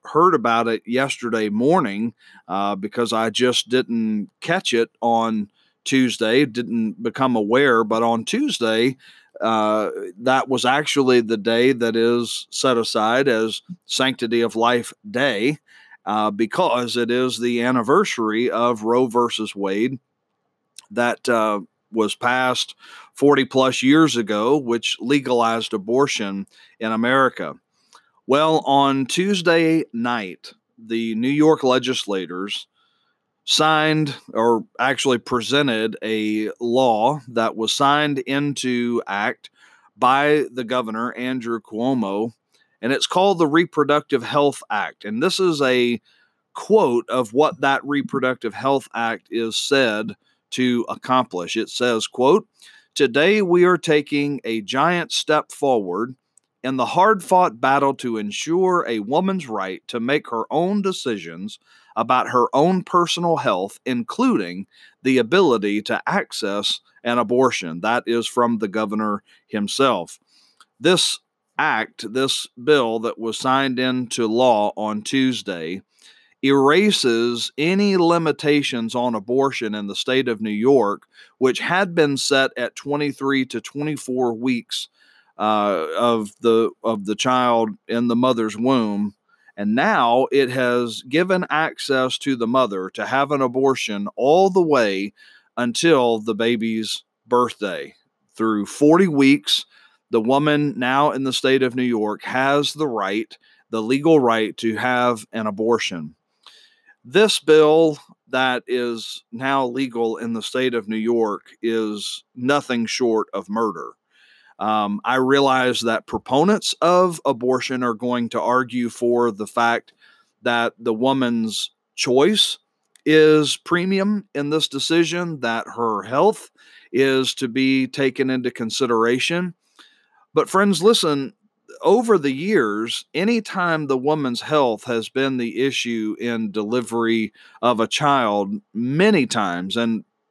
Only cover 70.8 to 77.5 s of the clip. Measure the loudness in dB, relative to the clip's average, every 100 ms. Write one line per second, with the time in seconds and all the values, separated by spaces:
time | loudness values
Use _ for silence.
70.8 | 2 2 2 -4 _ _ _ -4 -2 0
71.8 | -4 -10 -8 -2 -2 -2 -8 -4 2 4
72.8 | 4 -2 -4 -6 -6 -4 0 0 0 -2
73.8 | -2 -2 -4 -4 0 2 4 4 0 -4
74.8 | -6 -6 -4 0 0 -2 -8 -8 -8 -10
75.8 | -12 _ -20 _ _ _ 2 4 6 4
76.8 | 4 2 2 0 0 -2 -6